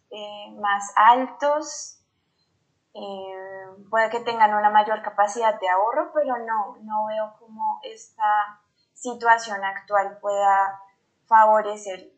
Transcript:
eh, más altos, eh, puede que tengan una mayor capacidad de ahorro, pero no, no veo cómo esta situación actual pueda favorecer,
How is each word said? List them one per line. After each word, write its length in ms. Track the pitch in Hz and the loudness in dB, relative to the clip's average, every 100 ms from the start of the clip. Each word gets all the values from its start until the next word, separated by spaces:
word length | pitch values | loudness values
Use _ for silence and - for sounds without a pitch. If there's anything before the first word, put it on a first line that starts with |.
| _ | _
eh, 420 | 208 208 208 214 214 | -16 -16 -16 -18 -6
más 340 | 208 202 - 208 | -2 -2 0 4
altos, 1040 | 220 254 262 - 285 302 311 - - - _ _ _ _ _ _ _ _ _ | 6 6 2 -4 -2 -2 -4 -12 -16 -20 _ _ _ _ _ _ _ _ _
eh, 760 | 208 202 196 190 190 190 190 190 196 202 | -16 -12 -12 -12 -12 -14 -16 -16 -20 -2
puede 200 | 220 220 | 0 2
que 100 | 233 | 0
tengan 340 | 240 226 214 | -4 2 2
una 160 | 208 208 | 2 2
mayor 320 | 214 214 214 | 2 2 -2
capacidad 580 | 214 202 208 233 226 208 | -4 0 0 0 0 0
de 80 | 185 | 0
ahorro, 440 | 185 220 277 339 | 0 0 0 -2
pero 240 | 302 262 240 | -2 -2 -4
no, 400 | 226 220 226 - | -4 -4 -4 -10
no 260 | 214 214 214 | -8 -6 -4
veo 280 | 214 214 - | -4 -8 -10
cómo 400 | 233 220 220 214 | -20 -8 -6 -6
esta 800 | 214 220 - - 214 208 220 - _ _ _ | -10 -18 -18 -4 0 0 -2 -8 _ _ _
situación 720 | _ 254 220 233 233 226 196 | _ -10 -2 2 2 2 -6
actual 560 | 196 196 - 202 196 196 | -6 -8 -2 0 0 -4
pueda 600 | 202 202 196 196 190 - - _ _ _ - | -4 0 2 2 2 -4 -16 _ _ _ 4
favorecer, 840 | 226 214 214 208 208 202 185 - | 6 6 4 0 -6 -10 -12 -14